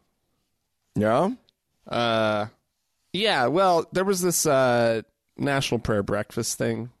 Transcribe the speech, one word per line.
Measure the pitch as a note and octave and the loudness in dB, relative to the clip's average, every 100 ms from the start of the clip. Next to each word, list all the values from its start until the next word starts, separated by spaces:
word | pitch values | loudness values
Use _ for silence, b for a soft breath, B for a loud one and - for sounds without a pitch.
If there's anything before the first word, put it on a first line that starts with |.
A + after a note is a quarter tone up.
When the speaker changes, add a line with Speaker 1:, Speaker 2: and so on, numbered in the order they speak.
| _ _ _ _ _ _ _ _ _ | _ _ _ _ _ _ _ _ _
Speaker 1:
Yeah? | - G#2+ B2 F#3 B3+ _ _ _ _ - | -2 2 2 0 -4 _ _ _ _ -8
Speaker 2:
Uh, | A#2 A#2 A2+ A2 G#2+ A2 - _ _ _ _ _ | -4 0 0 0 0 -4 -10 _ _ _ _ _
yeah, | F3 G#3+ D#3+ A#2+ | -4 0 0 2
well, | D#3+ F#3+ E3+ - | 2 2 2 0
there | F3+ | -2
was | F#3+ F#3+ | 0 0
this, | F3+ E3 D#3+ | 0 0 2
uh, | C3+ C3 A#2+ A#2 A2+ - _ _ - | 2 4 2 2 0 -4 _ _ -6
National | C3+ C#3 C3+ A#2+ | -2 -2 -2 -2
Prayer | - G#2+ | 0 -2
Breakfast | G2 G2+ G#2+ - A2 - | 0 -4 -4 -6 -6 -4
thing. | A#2 A2 A#2+ _ | -4 -4 -8 _